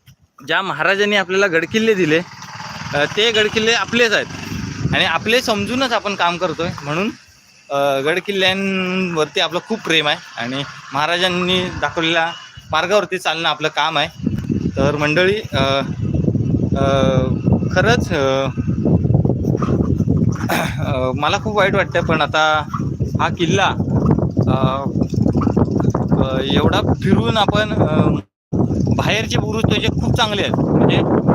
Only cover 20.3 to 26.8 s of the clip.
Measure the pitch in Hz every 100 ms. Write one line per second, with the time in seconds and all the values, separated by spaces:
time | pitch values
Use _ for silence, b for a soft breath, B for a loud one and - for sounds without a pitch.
20.3 | - - 175 165 - 147 135 127 131 151
21.3 | 196 214 208 196 196 165 170 170 160 147
22.3 | 156 156 156 147 - - - - - 156
23.3 | - 165 190 175 - - - - - -
24.3 | - 131 131 131 135 139 - - - -
25.3 | - - - - - - - - - 131
26.3 | 131 135 143 151 196